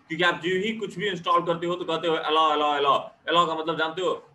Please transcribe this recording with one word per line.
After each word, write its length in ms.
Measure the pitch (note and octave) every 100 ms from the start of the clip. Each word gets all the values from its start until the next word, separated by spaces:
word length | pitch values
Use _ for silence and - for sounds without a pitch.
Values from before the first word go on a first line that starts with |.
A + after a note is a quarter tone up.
| _
क्योंकि 160 | E3
आप 120 | F3 E3
जो 140 | E3
ही 240 | F#3 G#3
कुछ 240 | A3 G3+ F3+
भी 100 | G3+
install 380 | F3+ F3+ F3 E3+
करते 220 | E3 E3+
हो 80 | F3+
तो 100 | F3+
कहते 220 | E3 E3+
हो 80 | D#3+
"Hello, 340 | D#3 D#3 D#3+
hello, 220 | D3+ D3
hello।" 280 | C#3+ C#3+ C3 - _ -
Hello 200 | E3 E3
का 80 | D#3
मतलब 220 | D#3 D#3
जानते 240 | D#3+ E3
हो? 120 | F3+ - -